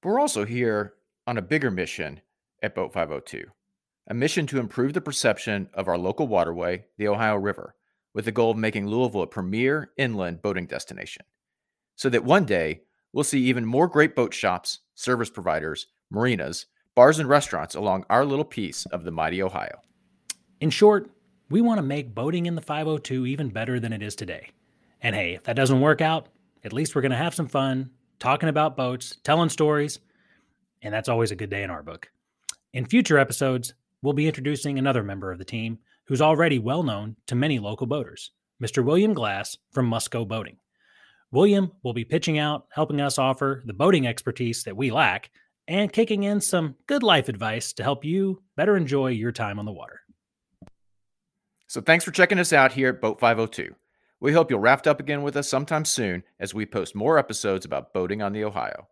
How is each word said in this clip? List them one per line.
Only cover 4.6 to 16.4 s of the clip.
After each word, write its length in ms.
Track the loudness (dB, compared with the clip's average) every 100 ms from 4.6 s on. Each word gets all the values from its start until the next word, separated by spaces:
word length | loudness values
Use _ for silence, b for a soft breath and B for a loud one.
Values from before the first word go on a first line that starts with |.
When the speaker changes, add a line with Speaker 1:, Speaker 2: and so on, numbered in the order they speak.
| -4 -2 0
Speaker 1:
the 80 | 0
perception 680 | -6 -2 0 0 -2 -4 -4
of 140 | -6 -2
our 120 | -2
local 280 | -2 -2 0
waterway, 580 | 0 0 -2 -4 -4 -10 _
the 100 | -2
Ohio 300 | 0 0 0
River, 400 | -2 -6 -10 _ _ _ _
with 120 | -6
the 80 | -4
goal 180 | 2 2
of 60 | 2
making 320 | -2 -2 -2
Louisville 340 | 0 0 -2
a 40 | -4
premier 680 | -4 -4 0 0 -2 -6 -4
inland 460 | -4 -2 -6 -4
boating 240 | -4 -4 -6
destination, 580 | -10 -10 -14 -14 -16 -20 _ _ _ _ _ _
so 140 | _ 0
that 160 | 0
one 200 | 4 2
day 360 | 4 0 0 -4 _ _ _
we'll 100 | -4
see 220 | 0 2
even 200 | 2 0
more 220 | 0 2 2
great 300 | 4 4 4
boat 180 | -2
shops, 460 | 0 -2 -2 -6 -12 _ _
service 340 | -2 0 -2
providers, 560 | -4 -2 -2 -2 -8 -12 _ _
marinas, 560 | -2 0 0